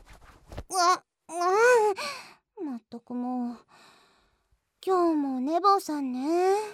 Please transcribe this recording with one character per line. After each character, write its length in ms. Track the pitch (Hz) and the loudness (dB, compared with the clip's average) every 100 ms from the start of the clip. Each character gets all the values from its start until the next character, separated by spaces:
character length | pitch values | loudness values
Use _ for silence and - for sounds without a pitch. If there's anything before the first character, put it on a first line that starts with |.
| - - - - - - - | -20 -20 -20 -20 -16 -16 -6
う 40 | 370 | 2
わ、 280 | 349 370 - _ - | 2 2 -4 _ -12
う 40 | |
わ、 160 | 330 349 403 480 480 427 392 571 539 - - _ 453 | -2 0 4 6 6 4 0 -6 -12 -16 -20 _ -12
ま 120 | 311 240 | -10 -10
っ 40 | - | -14
た 100 | 240 | -18
く 160 | - 247 | -10 -8
も 380 | 247 254 240 | -6 -4 -6
う。 40 | 240 _ - - _ _ _ _ _ _ _ _ _ | -8 _ -20 -20 _ _ _ _ _ _ _ _ _
今 300 | 359 370 339 302 | -2 0 2 0
日 60 | |
も 160 | 277 254 | -2 -2
お 20 | |
寝 200 | 262 339 | -2 2
坊 200 | 392 392 | 2 2
さ 200 | - 302 | 0 -6
ん 120 | 262 | -6
ね。 440 | 254 277 339 370 403 427 | -4 -2 2 2 0 -4